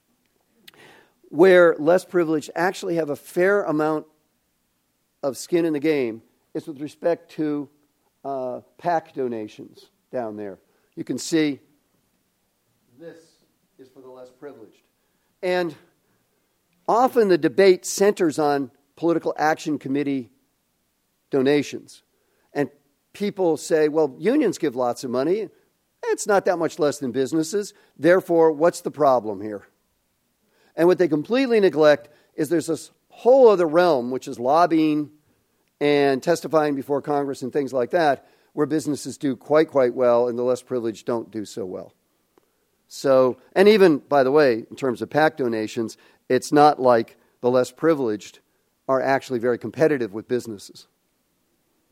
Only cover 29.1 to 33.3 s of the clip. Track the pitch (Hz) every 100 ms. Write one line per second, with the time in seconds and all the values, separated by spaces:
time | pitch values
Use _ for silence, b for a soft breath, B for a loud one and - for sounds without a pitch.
29.1 | 127 107 98 107 101 _ _ _ _ _
30.1 | _ _ _ _ _ _ - 170 175 175
31.1 | 151 151 240 269 226 190 151 151 143 -
32.1 | b b - 151 165 147 156 - _ _
33.1 | - 226